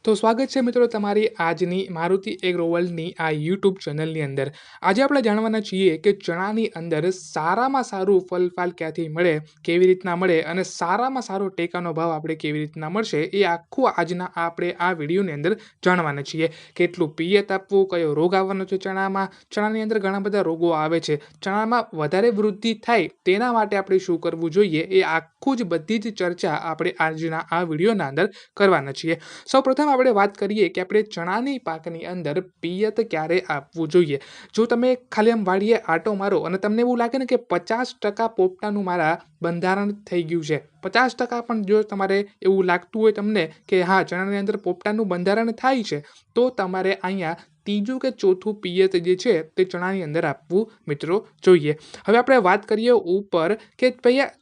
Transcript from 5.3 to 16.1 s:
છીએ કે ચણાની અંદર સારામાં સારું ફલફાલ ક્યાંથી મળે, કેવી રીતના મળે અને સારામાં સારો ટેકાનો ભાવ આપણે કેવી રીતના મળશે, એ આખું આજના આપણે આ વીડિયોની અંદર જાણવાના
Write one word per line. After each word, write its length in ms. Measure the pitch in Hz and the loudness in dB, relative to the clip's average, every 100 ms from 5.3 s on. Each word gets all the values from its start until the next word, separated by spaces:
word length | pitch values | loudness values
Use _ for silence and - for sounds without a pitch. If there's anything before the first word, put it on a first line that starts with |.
| 208 220 220 214 | 0 0 -2 -4
છીએ 300 | 190 190 156 | 0 2 2
કે 160 | 208 | 0
ચણાની 580 | 202 - 170 196 220 220 165 | 0 -4 -4 -2 -2 -4 -6
અંદર 240 | 165 156 175 | -4 -2 -2
સારામાં 760 | 185 - 160 160 196 262 269 233 | -4 -8 -4 0 0 2 0 -2
સારું 340 | 196 190 190 180 | -4 2 2 2
ફલફાલ 420 | 180 180 180 180 175 | -2 -2 -2 -6 -4
ક્યાંથી 260 | 160 156 160 | -8 -6 -6
મળે, 240 | 156 175 156 156 _ | 2 2 2 -4 _
કેવી 260 | - 175 185 | -2 4 4
રીતના 240 | 185 185 170 | 4 0 0
મળે 160 | 185 160 | 2 2
અને 200 | 156 175 | 2 -4
સારામાં 640 | 175 - 170 202 254 262 - | -4 -4 0 0 0 -4 -6
સારો 220 | 196 196 | -4 -4
ટેકાનો 420 | 190 170 175 175 | -4 -4 -4 -4
ભાવ 200 | 160 170 156 | -2 -2 -2
આપણે 200 | 160 156 | -6 -6
કેવી 280 | 156 151 | -4 -4
રીતના 260 | 151 160 156 | -6 -8 -6
મળશે, 300 | 196 220 151 160 202 | -4 -2 -2 -2 0
એ 60 | 185 | 0
આખું 380 | 170 _ - 247 | 0 _ 0 0
આજના 380 | - 170 180 180 - 170 | 2 -2 -4 -6 -4 -4
આપણે 260 | 170 175 175 | -2 -6 -2
આ 120 | 175 175 | -2 -2
વીડિયોની 340 | 147 180 190 147 | -2 -2 -2 -2
અંદર 160 | 151 214 - _ 185 | -2 -2 -8 _ 2
જાણવાના 400 | 180 160 | 2 0